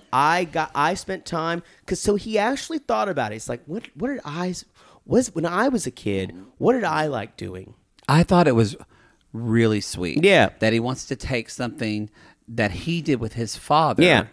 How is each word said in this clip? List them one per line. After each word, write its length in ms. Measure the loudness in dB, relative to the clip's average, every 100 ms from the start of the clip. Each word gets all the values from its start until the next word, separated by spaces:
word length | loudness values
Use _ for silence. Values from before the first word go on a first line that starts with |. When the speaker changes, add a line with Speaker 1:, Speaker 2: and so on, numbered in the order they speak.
| _
Speaker 1:
I 320 | 2 2 2 0
got, 260 | -4 -4
I 200 | 0 0 0
spent 300 | -6 -10 -6
time," 360 | -4 -2 -4 -8 _ -8
'cause 140 | -4
so 160 | 0 0
he 220 | 0 0
actually 400 | 0 -2 -6 -8
thought 300 | -2 -2 -2
about 220 | -2 -4
it. 40 | -6
He's 140 | -8
like, 120 | -10 -8
"What, 220 | -12 -12 -8
what 120 | -6
did 140 | -6 -8
I 240 | -6 -6
s-, 160 | -6 -12 _ _ _ 0
was 280 | 2 2 -2
when 100 | -4
I 220 | 0 0
was 180 | 0 -4
a 60 |
kid? 440 | -8 -4 -4 -4 -10 -18 -4
What 160 | 0
did 100 | 2
I 220 | 0 -2 -2
like 300 | -4 -8 -10
doing?" 360 | -12 -12 -16 -20 _ _ 0
Speaker 2:
I 160 | 2
thought 240 | 4 4 6
it 80 | 6
was 200 | 4 0 -18 _ _ _ _
really 480 | -8 0 2 4 2
sweet. 420 | -4 -6 -4 2
Speaker 1:
Yeah. 260 | 6 6 4 2
Speaker 2:
That 140 | 0
he 60 | 2
wants 260 | 0 -6 -8
to 80 | -8
take 340 | -4 -4 -6
something 600 | -8 -8 -6 -4 -4 -6 _ -20 _ -10
that 240 | -2 -2
he 300 | -2 -4 -2
did 180 | 0 -2
with 140 | -2
his 220 | -6 -8 -6
father. 460 | 0 2 4 4
Speaker 1:
Yeah. 220 | 6 6 2